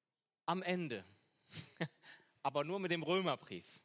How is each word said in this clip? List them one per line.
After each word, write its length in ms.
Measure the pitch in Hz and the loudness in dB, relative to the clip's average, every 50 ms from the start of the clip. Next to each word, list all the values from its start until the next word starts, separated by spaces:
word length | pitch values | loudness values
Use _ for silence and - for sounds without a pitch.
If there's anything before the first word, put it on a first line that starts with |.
| _ _ _ _ _ _ _ _ - | _ _ _ _ _ _ _ _ -2
am 160 | - 170 185 | 0 0 0
Ende. 440 | 185 175 185 180 170 147 117 101 92 - - _ _ _ _ _ _ - - - - - - - | 2 0 0 0 0 -2 -2 -4 -6 -8 -20 _ _ _ _ _ _ -14 -12 -12 -12 -10 -6 -4
<laughs> 80 | 170 - _ _ - - - - - _ _ _ - | -4 -4 _ _ -20 -20 -20 -20 -20 _ _ _ -2
Aber 220 | 139 135 147 143 | 0 2 2 0
nur 160 | 156 185 202 | 0 0 0
mit 100 | 190 180 | 0 2
dem 100 | 170 165 | 0 0
Römerbrief. 640 | 156 151 180 190 190 170 131 - - - 98 87 - - - - - | 2 4 2 4 4 4 0 0 -2 -10 -10 -10 -10 -12 -18 -20 -20